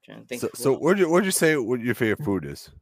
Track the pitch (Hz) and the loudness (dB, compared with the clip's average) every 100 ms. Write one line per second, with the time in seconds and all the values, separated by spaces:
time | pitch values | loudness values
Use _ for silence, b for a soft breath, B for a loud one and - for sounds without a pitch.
0 | _ 107 117 123 120 - 131 131 156 202 | _ -20 -12 -8 -8 -2 0 2 2 2
1 | 170 165 196 - 160 151 110 123 120 110 | 4 2 2 2 2 2 0 -2 -2 0
2 | 110 101 127 95 71 71 - - | 0 0 0 -2 -4 -12 -16 -20